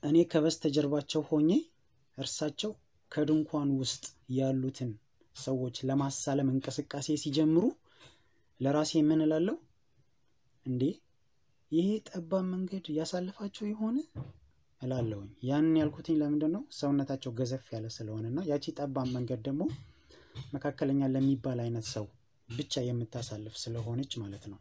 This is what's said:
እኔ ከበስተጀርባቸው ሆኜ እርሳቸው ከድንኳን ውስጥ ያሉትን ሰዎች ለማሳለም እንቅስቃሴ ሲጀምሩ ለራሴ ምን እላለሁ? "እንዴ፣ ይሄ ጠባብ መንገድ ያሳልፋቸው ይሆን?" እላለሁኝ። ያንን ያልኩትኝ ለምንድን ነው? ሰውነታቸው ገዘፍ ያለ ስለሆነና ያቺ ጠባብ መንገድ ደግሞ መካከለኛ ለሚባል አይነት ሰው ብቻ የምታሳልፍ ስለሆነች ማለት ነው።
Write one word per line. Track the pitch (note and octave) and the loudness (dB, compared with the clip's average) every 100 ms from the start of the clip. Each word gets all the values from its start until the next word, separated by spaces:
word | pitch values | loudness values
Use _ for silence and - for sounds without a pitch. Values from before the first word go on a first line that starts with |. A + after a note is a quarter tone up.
እኔ | D3 E3 E3+ | 6 6 6
ከበስተጀርባቸው | E3 D#3 D#3 D3+ C#3+ D3 D3 C#3 D#3 | 4 2 2 0 2 2 0 0 -2
ሆኜ | D3+ D#3 D3+ A3 E4 _ _ _ _ - | 2 4 6 4 2 _ _ _ _ -10
እርሳቸው | C#3 - D3+ D3 G#3+ A3 _ _ _ | -8 -4 -4 -4 -6 -6 _ _ _
ከድንኳን | - D3+ D#3 D3+ D3+ C#3 C3+ | -2 2 2 2 0 2 2
ውስጥ | B2+ - - - - | 0 -4 -10 -18 -4
ያሉትን | B2+ C3 C3+ C3 C3 B2 G#2+ _ _ _ - | 0 2 2 -2 -4 -6 -8 _ _ _ -10
ሰዎች | - C3 B2+ A#2+ | -4 -2 -2 -4
ለማሳለም | C3 C#3 C#3 C3+ - C#3 C3+ | 0 0 0 -2 0 2 2
እንቅስቃሴ | C3 C3 B2+ - C#3+ C3+ D3+ | 2 -2 -6 -6 -6 -2 -2
ሲጀምሩ | D3+ C#3+ D#3 D#3+ G#3+ - _ _ - _ _ _ _ _ | 0 2 6 6 4 -2 _ _ -20 _ _ _ _ _
ለራሴ | C3 D3 D#3 E3 | 0 2 2 4
ምን | D3+ D#3+ | 4 4
እላለሁ? | D#3 D#3 F3+ E4 _ _ _ _ _ _ _ _ _ _ - | 4 4 2 -2 _ _ _ _ _ _ _ _ _ _ -6
"እንዴ፣ | B2 C3+ - _ _ _ _ _ _ _ | 0 0 -2 _ _ _ _ _ _ _
ይሄ | D#3+ F#3 G#3+ - | 2 2 0 -4
ጠባብ | F#3 E3 F#3+ F#3 | -10 -2 0 0
መንገድ | F#3 F#3 F#3+ F3 | -2 -4 -6 -4
ያሳልፋቸው | D3+ D#3+ F3+ F#3 - G3+ - G#3 | -2 -2 -2 -4 -6 -10 -6 -6
ይሆን?" | G#3+ G#3+ B3+ D#4+ - - - _ _ _ _ | -2 -2 -2 -4 -10 -12 -14 _ _ _ _
እላለሁኝ። | B2+ C3 A#2 G#2 G2 - | -4 -2 -2 -4 -10 -8
ያንን | B2+ C#3+ D#3+ D#3+ | -2 2 4 4
ያልኩትኝ | D3+ D3 - D#3 | 2 -2 0 0
ለምንድን | D3 D3 D#3 | 2 2 2
ነው? | F#3 C#4 | -2 -6
ሰውነታቸው | - C#3+ C#3+ C#3 C3+ - | -4 0 2 0 -4 -4
ገዘፍ | A2+ B2+ B2+ - | -2 -2 -2 -6
ያለ | A2+ A2+ | -8 -8
ስለሆነና | - G#2+ A2 A2+ C3 F#3 | -8 -8 -6 -4 -4 0
ያቺ | C#3+ - | -2 -2
ጠባብ | D3 C#3+ C3+ B2+ | -6 -4 -2 -2
መንገድ | B2 B2 B2 | -2 -2 -4
ደግሞ | C3+ C#3 - - - - _ - - - - | -2 -2 -2 -4 -14 -20 _ -20 -18 -14 -10
መካከለኛ | C#3+ D3+ C3+ C#3+ C#3 C#3 | -6 -6 -2 2 2 2
ለሚባል | C3+ C3+ C3+ C3+ B2 | 4 4 2 0 -2
አይነት | A#2+ A#2 A2 | -2 -2 -4
ሰው | - G2+ _ _ _ _ | -6 -8 _ _ _ _
ብቻ | A#2 D3 - | -8 -4 -2
የምታሳልፍ | B2 A#2+ A#2 A#2+ A#2+ G#2+ G#2+ - | -2 -2 -4 -6 -8 -8 -10 -10
ስለሆነች | - A#2 A2 A#2 C3+ - | -8 -6 -4 -4 -4 -6
ማለት | D3+ G2 - | -8 -10 -14
ነው። | G2 | -16